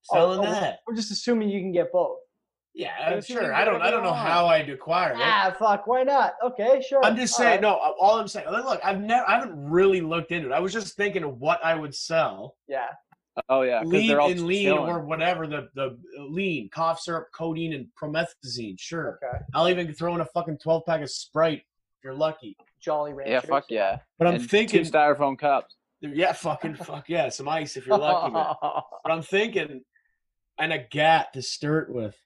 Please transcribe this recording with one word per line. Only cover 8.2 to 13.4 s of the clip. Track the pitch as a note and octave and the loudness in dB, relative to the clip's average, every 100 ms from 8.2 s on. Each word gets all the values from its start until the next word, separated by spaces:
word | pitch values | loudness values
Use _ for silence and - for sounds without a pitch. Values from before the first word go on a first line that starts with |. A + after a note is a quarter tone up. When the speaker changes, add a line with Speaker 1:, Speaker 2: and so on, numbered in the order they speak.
| G#3 | 0
Speaker 1:
saying, | G#3+ - | -8 -4
like, | A3 | -4
look, | C4 - | -2 -2
I've | F#3+ G3 | -2 -2
never, | G#3 A#3+ F#3+ | 0 2 4
I | A3+ | 2
haven't | B3+ D#3 C#3+ | 0 -10 2
really | E3+ G3 F#3 | 6 6 4
looked | D#3+ E3+ - | 0 -4 -4
into | E3+ C3+ | -6 -2
it. | |
I | C#3+ | -2
was | F#3+ | 0
just | A3 F#3+ - | -4 -8 -4
thinking | G3+ F#3 | -4 -2
of | D3+ A#2+ | -6 -2
what | D3+ E3+ | 0 0
I | E3 | 0
would | D#3+ D3 | -2 -4
sell. | - - E3 C#3+ F#2+ G#2 _ - | -10 -2 0 0 -4 -16 _ -8
Speaker 2:
Yeah. | C3+ A#2+ - _ _ _ - | -6 -6 -12 _ _ _ -10